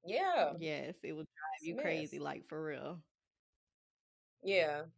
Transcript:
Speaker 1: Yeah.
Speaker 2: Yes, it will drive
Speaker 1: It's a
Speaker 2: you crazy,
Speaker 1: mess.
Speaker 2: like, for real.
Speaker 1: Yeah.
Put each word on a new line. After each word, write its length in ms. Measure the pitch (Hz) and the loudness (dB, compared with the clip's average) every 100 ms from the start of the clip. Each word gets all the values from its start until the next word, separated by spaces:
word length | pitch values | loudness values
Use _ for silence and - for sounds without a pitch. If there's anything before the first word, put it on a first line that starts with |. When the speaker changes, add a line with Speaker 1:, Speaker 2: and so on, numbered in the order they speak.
Speaker 1:
Yeah. 500 | 170 233 381 330 156 165 | 0 2 4 6 4 2
Speaker 2:
Yes, 380 | 160 147 127 180 | -2 -2 -4 -6
it 100 | - | -6
will 120 | 156 | -6
drive 360 | 156 - 156 - | -8 -10 -8 -6
Speaker 1:
It's 80 | 156 | -4
a 20 | |
Speaker 2:
you 40 | 220 | -2
crazy, 420 | 294 160 151 143 | 0 0 -2 -4
Speaker 1:
mess. 20 | |
Speaker 2:
like, 260 | 147 139 - | -4 -6 -8
for 140 | 156 | -6
real. 380 | 156 139 139 175 - _ _ _ _ _ _ _ _ _ _ _ _ _ | -4 -4 -6 -8 -14 _ _ _ _ _ _ _ _ _ _ _ _ _
Speaker 1:
Yeah. 420 | 190 196 156 147 165 | 2 4 4 2 -6